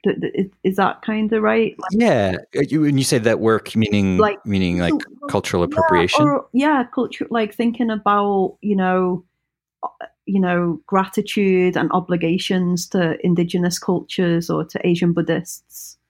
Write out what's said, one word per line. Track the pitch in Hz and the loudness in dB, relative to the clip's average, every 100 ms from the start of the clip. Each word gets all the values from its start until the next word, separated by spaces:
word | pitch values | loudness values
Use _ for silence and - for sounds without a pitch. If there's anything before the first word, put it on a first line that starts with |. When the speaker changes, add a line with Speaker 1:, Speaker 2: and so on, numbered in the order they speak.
Speaker 1:
D-, | 202 - | -2 -2
d-, | 165 | -4
is, | - 190 _ | -4 -6 _
is | 202 190 | -4 0
that | 196 - | -2 -2
kinda | - 214 214 220 | -6 -4 -2 0
right? | 214 226 220 - | 2 2 0 -4
Like | - | -4
Speaker 2:
Yeah. | 208 233 131 98 92 - - | 2 4 4 2 -2 -6 -4
Uh, | 139 | 0
you, | 156 | 2
when | 151 135 | 2 2
you | |
say | 131 135 | 2 2
that | 110 113 | 2 2
work, | 110 110 - 110 | 2 0 0 -2
meaning, | 107 104 98 92 | 2 2 2 2
Speaker 1:
Like, | 208 98 | 0 0
Speaker 2:
meaning, | 107 98 90 90 | -4 0 0 0
like, | 87 | 0
Speaker 1:
so, | - - - - | -2 -4 -14 -4
Speaker 2:
cultural | 104 - 92 | -4 -2 -2
Speaker 1:
yeah, | 85 | 0
Speaker 2:
appropriation? | - 330 - 87 294 | 0 2 2 2 2
Speaker 1:
or, | 302 285 - | 2 0 -2
yeah, | 240 294 285 247 | 0 2 2 0
culture, | - 226 - 285 | -4 -4 -6 -4
like, | 233 214 | -4 -4
thinking | - 233 240 226 | -2 -2 0 -4
about, | 220 208 202 202 196 190 - | 0 0 2 2 0 -2 -4
you | 208 | -2
know, | 196 185 185 180 180 _ _ _ _ _ _ | 0 2 2 0 -4 _ _ _ _ _ _
uh, | - _ - _ - | -14 _ -20 _ -2
you | 196 | 0
know, | 185 175 175 160 - | 2 2 0 -4 -2
gratitude | 190 190 - 202 - 196 185 185 175 | -2 0 -4 -2 0 2 4 2 0
and | 156 | 0
obligations | 185 175 175 165 185 - 185 175 180 - | -2 0 -2 0 -2 0 0 0 -2 -2
to | 196 165 - | -2 0 0
indigenous | 180 175 170 180 175 175 | 0 2 2 0 -2 -2
cultures | - 175 - - 175 170 165 | -2 -2 -2 -2 0 0 0
or | 156 | -4
to | 170 - 175 | -4 -4 0
Asian | 175 175 | 2 2
Buddhists | 170 165 160 165 - _ - - - | 0 0 -2 -4 -16 _ -20 -20 -20